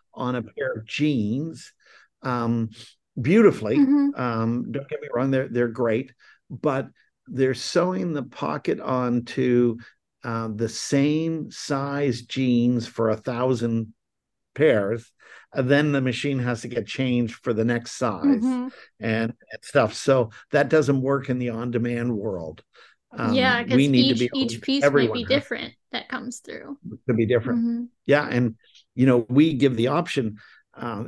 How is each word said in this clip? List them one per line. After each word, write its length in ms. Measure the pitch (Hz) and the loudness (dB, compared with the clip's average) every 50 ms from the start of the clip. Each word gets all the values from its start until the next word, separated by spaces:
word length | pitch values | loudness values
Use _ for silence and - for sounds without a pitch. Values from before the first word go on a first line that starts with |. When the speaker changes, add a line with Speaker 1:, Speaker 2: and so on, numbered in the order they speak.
| _ _ - | _ _ -10
Speaker 1:
on 200 | - - 123 127 | -6 -4 -4 -4
a 60 | 123 | -4
pair 300 | 113 - - - 139 131 | -6 -8 -8 -6 -6 -6
of 140 | 127 113 110 | -6 -8 -10
jeans, 880 | - - 143 147 151 143 120 104 104 117 135 156 165 160 - - - _ _ _ _ - - _ _ _ _ | -8 -4 0 0 0 2 0 0 -2 -2 -2 -4 -6 -10 -14 -18 -20 _ _ _ _ -20 -20 _ _ _ _
um, 480 | - 135 123 120 117 117 120 113 113 107 107 - - - _ _ _ _ - - | -6 -4 -2 -2 0 0 0 0 -2 -4 -8 -12 -20 -20 _ _ _ _ -8 -4
beautifully. 560 | 113 139 185 226 214 185 - - 113 107 120 | 0 4 6 8 8 6 6 4 -2 0 2
Speaker 2:
Mm-hmm. 420 | 294 277 262 285 285 277 285 285 - | 2 4 4 4 2 2 0 0 -2
Speaker 1:
Um, 540 | 127 123 117 113 113 113 117 123 117 117 | -2 -2 0 0 0 0 0 -2 -4 -6
don't 160 | 113 139 - - | -8 -8 -8 -8
get 140 | 151 143 | -10 -10
me 60 | 147 143 123 | -8 -4 -2
wrong, 160 | 120 131 135 | -2 0 2
they're, 180 | 135 131 131 - | 2 0 0 0
they're 200 | 117 120 120 117 | 0 0 0 0
great, 460 | 113 127 123 113 110 120 135 131 - _ _ - - _ _ - | 0 0 0 0 0 0 -2 -6 -12 _ _ -20 -20 _ _ -16
but 400 | 139 - - 151 135 135 139 139 _ _ _ _ _ _ _ | -8 -2 -2 0 0 0 -4 -6 _ _ _ _ _ _ _
they're 260 | - 202 127 135 131 | -8 -2 0 2 2
sewing 640 | 127 - - - - 180 175 180 185 190 185 175 156 | 0 -2 -4 -2 0 2 2 2 0 -2 -4 -4 -4
the 80 | 143 | -6
pocket 580 | 127 - - - - 151 151 147 - - - - | -6 -8 -10 -6 -6 -4 -4 -4 -2 -4 -4 -4
onto, 960 | - - 131 127 127 120 120 120 123 - - 135 127 127 123 120 123 120 113 120 117 - _ _ _ _ _ _ - | -2 -2 -2 0 0 0 0 -2 -2 -4 -2 0 2 2 4 4 4 2 0 -2 -10 -20 _ _ _ _ _ _ -8
uh, 240 | 120 113 113 113 110 107 | -6 -6 -4 -4 -6 -4
the 140 | 104 117 110 | -4 -4 -4
same 800 | - - - - 143 139 139 147 151 156 165 165 165 160 151 - | -4 -6 -4 0 2 2 2 2 2 0 -2 -2 -4 -6 -6 -10
size 720 | - - - - 147 135 139 143 143 143 143 135 117 117 | -12 -12 -6 -4 -4 -4 -4 -4 -4 -2 -2 -2 -2 -4
jeans 640 | - - - 135 135 127 123 120 120 120 123 120 117 | -6 -8 -4 -2 0 2 4 4 4 2 2 0 -2
for 240 | - - - 113 113 | -4 -4 0 0 0
a 60 | 107 110 | 0 -2
thousand 760 | - 131 120 117 127 131 131 113 117 117 113 117 110 110 - _ _ _ _ _ _ _ _ _ _ _ - | -4 -6 -4 -2 0 0 0 0 0 -2 -2 -2 -4 -6 -10 _ _ _ _ _ _ _ _ _ _ _ -2
pairs, 580 | - 151 156 120 107 98 98 117 117 117 _ _ _ - - - - - _ | 2 4 4 4 4 2 0 -2 -4 -8 _ _ _ -20 -20 -20 -20 -20 _
and 160 | - 143 131 127 | -4 -2 2 4
then 220 | 143 143 151 151 | 4 4 4 2
the 80 | 143 139 | 2 0
machine 380 | 131 131 117 - - 147 139 131 | 0 0 -2 -2 -2 -2 -2 -2
has 240 | 123 123 120 110 | -2 -2 -4 -4
to 60 | - 117 | -6 -6
get 180 | 120 117 104 | -6 -6 -6
changed 480 | - - - 135 127 123 120 120 110 - | -6 -4 -4 -2 0 0 0 0 -2 -4
for 180 | - - 127 | -6 -4 -2
the 120 | 113 104 113 | 0 0 2
next 260 | 120 120 117 117 - - - | 0 0 -2 -4 -8 -6 -4
size 260 | 131 113 98 85 - | -2 -2 -2 0 2
Speaker 2:
Mm-hmm. 440 | 277 277 214 226 262 254 247 247 269 - - - - _ - | 2 2 4 2 0 -2 -2 -4 -8 -10 -16 -20 -20 _ -6
Speaker 1:
and, 340 | 214 113 110 113 113 113 - _ _ - | -4 -2 0 0 -2 -2 -6 _ _ -18
and 80 | - - | -18 -18
stuff. 300 | - - - 143 120 104 | -8 0 2 2 2 2
So 380 | - - - - 135 131 117 110 - - - _ | 0 -2 0 2 2 2 2 -2 -4 -16 -8 _
that 180 | - 147 143 131 | 0 0 2 4
doesn't 320 | 160 156 143 127 139 135 | 4 2 4 4 2 0
work 260 | 127 135 139 135 120 - | 2 0 -2 -2 -2 -2
in 100 | 127 123 | -4 -4
the 120 | 123 120 | -4 -4
on-demand 640 | 113 113 120 123 120 117 120 120 120 120 117 123 117 | -4 -4 -4 -2 -2 -2 0 0 -2 -2 -2 -2 -2
world. 460 | 104 101 110 95 87 82 80 78 - - _ _ - - - _ _ _ _ | -2 -4 -4 -6 -6 -8 -10 -12 -14 -18 _ _ -20 -20 -20 _ _ _ _
Um, 220 | - 214 226 226 240 | -8 -4 -2 0 2
Speaker 2:
Yeah, 280 | 262 254 262 247 233 | 2 4 4 2 2
Speaker 1:
we 60 | - - | 2 2
Speaker 2:
'cause 80 | 247 | 4
Speaker 1:
need 140 | 262 - - | 4 4 6
to 60 | 262 247 254 269 247 | 6 4 4 4 4
Speaker 2:
each, 40 | 220 | 2
Speaker 1:
be 60 | 247 | 0
able 120 | - - 269 | 0 0 -2
Speaker 2:
each 160 | 262 233 - | -2 -2 -4
Speaker 1:
to, 60 | - | -6
Speaker 2:
piece 220 | - - 269 277 | -4 -2 0 4
might 40 | 285 | 4
Speaker 1:
everyone 320 | 285 269 147 247 110 107 247 | 4 4 4 2 2 0 -2
Speaker 2:
be 40 | |
Speaker 1:
has 60 | 226 - | -2 0
Speaker 2:
different 460 | 262 285 - - 240 - - - - _ _ _ | 0 0 0 -2 -8 -10 -10 -12 -14 _ _ _
that 160 | - 240 - - | -12 -12 -10 -8
comes 320 | 254 240 202 240 233 - | -10 -10 -10 -10 -14 -14
through. 380 | - - - - - - 277 - - - 110 - _ | -14 -16 -16 -14 -14 -14 -16 -14 -14 -16 -16 -8 _
Speaker 1:
to 80 | 127 117 | 0 0
be 100 | 110 113 | 2 2
different. 360 | 107 123 113 113 123 120 117 | 2 2 2 0 0 -2 0
Speaker 2:
Mm-hmm. 240 | - - 233 233 240 - _ _ - | 0 -2 -2 -4 -6 -10 _ _ 0
Speaker 1:
Yeah, 240 | - 139 147 - - | 2 2 2 2 0
and, 280 | - 120 123 113 113 _ _ _ _ - _ _ - | 0 0 0 0 -2 _ _ _ _ -20 _ _ -2
you 120 | 120 127 | 2 4
know, 180 | 135 123 123 113 - | 6 6 4 4 2
we 240 | 123 139 156 165 151 | 4 4 4 4 4
give 220 | 120 135 135 123 | 2 2 2 2
the 100 | 113 117 127 | 2 0 0
option. 480 | 143 170 170 - - 143 117 107 104 104 - - - _ _ _ - | 0 -2 -2 -2 -2 -4 -2 -4 -6 -10 -16 -20 -20 _ _ _ -14
Uh, 300 | - 117 120 113 101 117 | -10 -10 -8 -8 -8 -8